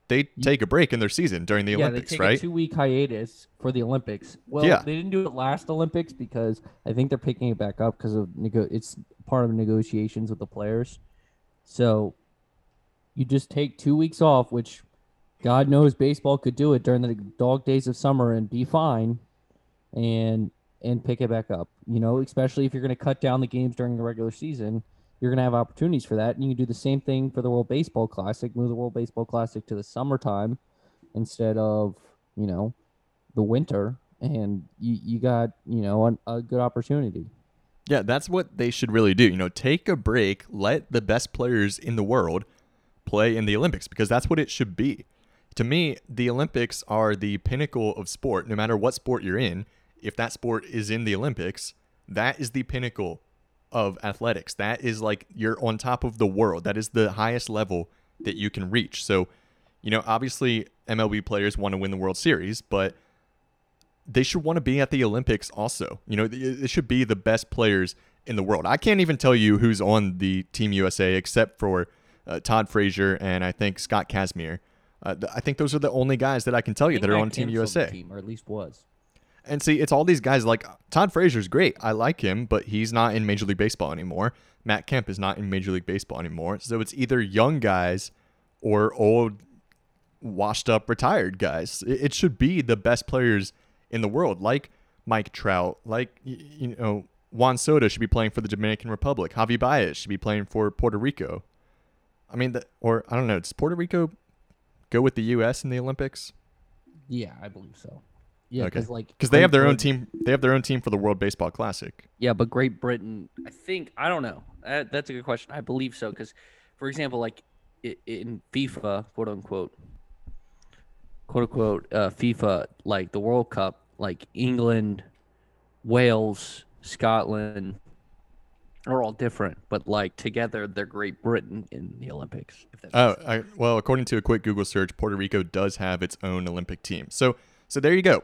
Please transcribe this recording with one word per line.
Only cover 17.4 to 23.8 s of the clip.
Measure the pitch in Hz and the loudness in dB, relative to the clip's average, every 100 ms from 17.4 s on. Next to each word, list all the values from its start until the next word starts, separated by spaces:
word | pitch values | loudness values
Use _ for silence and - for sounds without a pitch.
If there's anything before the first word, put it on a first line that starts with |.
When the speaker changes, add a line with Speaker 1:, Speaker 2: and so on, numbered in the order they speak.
| 123 131 | 2 2
Speaker 2:
days | 135 135 127 | 2 0 0
of | 123 | 0
summer | 139 135 120 | 2 4 4
and | 113 107 | 2 -2
be | 120 | -4
fine | 127 160 160 117 113 117 - _ _ _ _ _ _ | 0 2 2 2 0 -2 -8 _ _ _ _ _ _
and, | - 117 113 113 113 107 - _ _ | -4 0 0 0 0 -2 -8 _ _
and | 117 120 | -4 -2
pick | 123 123 | -2 -2
it | 120 | 0
back | 113 110 | -2 -4
up, | 92 87 _ - | -6 -8 _ -4
you | 120 | 0
know, | 113 127 | 2 2
especially | 135 - 131 143 139 | 0 0 0 0 -2
if | |
you're | 131 | 0
gonna | 131 123 | -4 -2
cut | - 131 | -2 0
down | 135 127 | 0 0
the | 127 | 0
games | 127 127 | -2 -2
during | 117 | -2